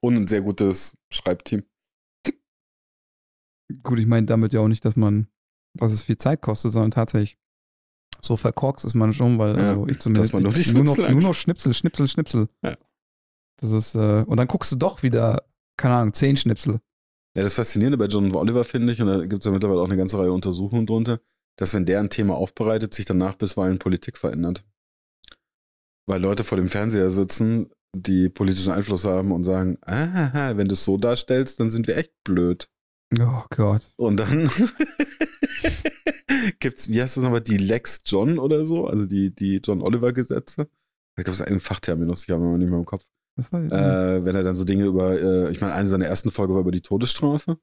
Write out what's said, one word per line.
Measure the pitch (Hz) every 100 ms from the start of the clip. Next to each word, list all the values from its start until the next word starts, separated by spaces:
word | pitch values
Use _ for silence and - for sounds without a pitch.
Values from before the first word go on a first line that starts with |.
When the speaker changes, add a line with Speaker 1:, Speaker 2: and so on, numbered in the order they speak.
Speaker 1:
Und | 123 120
ein | 98
sehr | 104
gutes | 98 98 101 92 - - _
Schreibteam. | - - 90 - 107 - _ _ _ _ _ - - _ _ _ _ _ _ _ _ _ _ _ _ _ 143
Speaker 2:
Gut, | - 120
ich | 110
meine | 117 110
damit | 117 110
ja | 113
auch | 107
nicht, | 107
dass | 110 110
man, | 107 104 110 _ _ _ _
dass | - 117
es | 107
viel | - 110
Zeit | 131 156
kostet, | - 107 117
sondern | 113 110
tatsächlich | 113 113 113 104 - _ _ _ _ _ _ _ -
so | - 117
verkorkst | 123 - 135 139
ist | -
man | 113 110
schon, | 107 123 117
weil, | 107 107
Speaker 1:
Ja, | 101
Speaker 2:
also | 101 101
ich | 139
Speaker 1:
dass |
Speaker 2:
zumindest, | - 110 110
Speaker 1:
man | 104
nur | 98
die | 117 175
Speaker 2:
nur | 117
noch, | 147
Speaker 1:
Schnipsel | 139
Speaker 2:
nur | 180
noch | 131 185
Speaker 1:
anguckt. | 165
Speaker 2:
Schnipsel, | - 175 -
Schnipsel, | 120 165 - 139
Schnipsel. | - 156 120 110 _
Speaker 1:
Ja. | - - _ _ _ _ _ _ _ _
Speaker 2:
Das | 110
ist, | 110 107
äh, | 113 107 104 107
und | 113
dann | 123
guckst | - -
du | 135
doch | 165 -
wieder, | 131 120 113 - - _ _ -
keine | 123 123
Ahnung, | 113
zehn | - 139 139
Schnipsel. | - 110 - 113 _ _ _ _ _ -
Speaker 1:
Ja, |
das | 98
Faszinierende | - 113 - 117 139
bei | 104
John | 104 98
Oliver, | 92 95 120
finde | 117 131 120
ich, | 117
und | 110
da | 95 87
gibt's | 101 104
ja |
mittlerweile | 95 104 92
auch | 90
eine | 95
ganze | 92 101
Reihe | 92
Untersuchungen | 92 95 87 98 117 110
drunter, | 113 113 117 _ _ _ -
dass | 95
wenn | 104 90
der | 98
ein | 101
Thema | - 104 76
aufbereitet, | 95 - 110 110 110
sich | -
danach | - 92 95
bisweilen | 98 101 - 92 95
Politik | - 92 - -
verändert. | - 64 85 90 _ _ _ _ _ _ - - _ _ _ _ _ _ -
Weil | 98
Leute | 92 101
vor | 107 98
dem | 92
Fernseher | 101 107 107 92
sitzen, | 92 95 - 113 113 98 _ _ 95
die | 90 95 92
politischen | - 98 95 95
Einfluss | 92 101 95
haben | 101 92 95
und | 87
sagen, | 90 92 92 87
„Aha, | - 101 165 185 147 139 139 107
wenn | 98
du |
es | 98
so | - 98
darstellst, | 117 123 - 127 135 -
dann | 113
sind | 113 110
wir | 147
echt | 160 _
blöd.“ | - 90 87 90 - _ _ _ _ 120
Speaker 2:
Oh | 120 123 -
Gott. | - 107 107 - _
Speaker 1:
Und | 117 104
dann | 107 147 160
<laughs> | - 233 - 302 - 294 - 320 - 285 - 330 - 311 - - 294 - 269 226 -
gibt's, | 135 - -
wie | 110
heißt | 127 135
das |
nochmal, | 127 120
die | 110 104
Lex | 98 113 - -
John | - 98 117 165
oder | 135 151 156
so? | 165 -
Also | 107 101
die, | 98 98
die | - 98 98
John | - 98
Oliver | 92 120 123
Gesetze? | 123 120 117 - - 151 _ _ _ _ -
Da |
gab's | 92 92
einen | - 98
Fachterminus, | - - - 82 85 87
ich | -
habe | 87
ihn | 87 87
nicht | 90
mehr | 87
im |
Kopf. | 85 95 _ _ _ -
Speaker 2:
Das | 123
weiß | 175 160
ich |
nicht. | 95
Speaker 1:
Äh, | 98 95 92 92
wenn | 90 95
er |
dann | 92 92
so |
Dinge | 92 98
über, | 101 92 92 92
äh, | 92 92 87
ich | 85
meine, | 101
eine | 85 98
seiner | 95 90
ersten | 92 113
Folgen | - 98
war | 95
über | 90
die | 90
Todesstrafe. | - 101 123 - 147 147 - 165